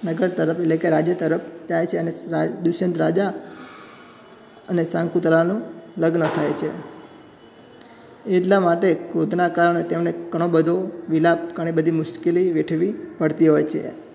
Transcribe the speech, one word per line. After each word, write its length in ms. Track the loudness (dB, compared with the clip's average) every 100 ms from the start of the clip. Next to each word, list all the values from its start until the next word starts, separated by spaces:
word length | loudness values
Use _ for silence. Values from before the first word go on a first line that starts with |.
નગર 240 | -4 -2 -2
તરફ 320 | 0 0 0
એટલે 160 | 0 2
કે 140 | 2
રાજ્ય 240 | 2 2
તરફ 260 | 0 0 -2 -4 -18 -4
જાય 180 | -2 -2
છે 100 | -2
અને 160 | -4 -6 -6
રા-, 160 | -2 -2
દુષ્યંત 520 | -2 -2 0 -2 0
રાજા 340 | 0 2 -2 -4 -14 -18 -18 -20 -20 -20 -20 -20 -20 -20 -20 -20 -4
અને 160 | -2
શાંકુતલાનું 800 | 0 -2 0 0 4 4 4 0 -6 -14 -14 0
લગ્ન 280 | 0 2 0
થાય 260 | 0 -2
છે. 440 | -2 -4 -6 -12 -18 -20 -20 -20 -20 -20 -20 -20 -20 -20 -20 -20 -16 0
એટલા 300 | 2 4 4
માટે 340 | 4 4 2
ક્રોધના 540 | 2 -2 -2 0 2 0
કારણે 340 | 4 2 2
તેમને 320 | -2 -2 -2 -4 -6
ઘણો 160 | -2 2
બધો 540 | 4 2 0 -2 -8 -2
વિલાપ, 300 | 2 4 2 -2
ઘણી 180 | -6 -2
બધી 180 | 0 2
મુશ્કેલી 600 | 0 -2 -4 0 2 2
વેઠવી 420 | 0 0 0 0 -2 -10 -2
પડતી 300 | -2 4 4
હોય 140 | 6
છે. 280 | 2 -4 -6 -12 -18